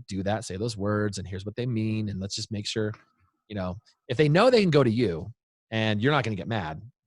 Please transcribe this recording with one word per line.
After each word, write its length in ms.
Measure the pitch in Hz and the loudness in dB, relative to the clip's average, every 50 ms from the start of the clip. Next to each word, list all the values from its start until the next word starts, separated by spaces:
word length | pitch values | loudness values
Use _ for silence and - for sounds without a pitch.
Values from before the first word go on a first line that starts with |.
| 120 - | -6 -6
do 140 | 98 95 95 | -6 -4 -2
that, 220 | 95 104 110 101 | -2 -2 -2 -4
say 120 | - 90 | -6 -8
those 200 | 92 101 120 113 | -6 -4 -4 -4
words, 420 | 104 95 101 104 104 104 107 101 101 | -4 -2 -2 0 0 0 -2 -2 -6
and 80 | 90 | -8
here's 180 | 87 90 90 95 | -8 -8 -10 -10
what 120 | 104 101 | -10 -8
they 100 | - 120 | -6 -4
mean, 420 | 127 123 110 110 110 110 110 107 104 | -4 -2 -2 0 0 -2 -2 -2 -4
and 120 | 95 92 | -4 -6
let's 140 | 92 101 - | -6 -6 -6
just 180 | - 110 - 110 | -8 -8 -6 -6
make 140 | 104 104 | -6 -6
sure, 260 | - - 113 107 107 104 - - _ _ _ _ _ _ _ _ _ | -4 -2 -2 -2 -2 -4 -6 -12 _ _ _ _ _ _ _ _ _
you 80 | 107 | -8
know, 200 | 101 92 90 90 98 - _ _ _ _ _ | -6 -4 -4 -6 -8 -12 _ _ _ _ _
if 80 | 127 | 2
they 120 | 110 156 151 | 2 4 6
know 220 | 147 170 208 262 | 6 6 6 6
they 100 | 254 233 | 6 6
can 100 | 208 185 | 4 6
go 140 | 151 151 135 | 6 6 6
to 60 | 120 | 6
you 420 | 107 113 123 101 85 78 - - - - _ _ _ _ _ _ | 4 2 2 2 0 -2 -6 -10 -12 -18 _ _ _ _ _ _
and 300 | 113 110 110 110 107 104 | -2 0 0 2 0 2
you're 120 | 104 135 151 | 2 2 2
not 120 | 147 123 | 2 2
gonna 120 | 117 110 | 0 -2
get 120 | 95 87 - | -4 -4 -4
mad, 320 | 113 110 92 78 78 78 - 117 - _ _ | -4 -4 -4 -4 -8 -10 -12 -16 -20 _ _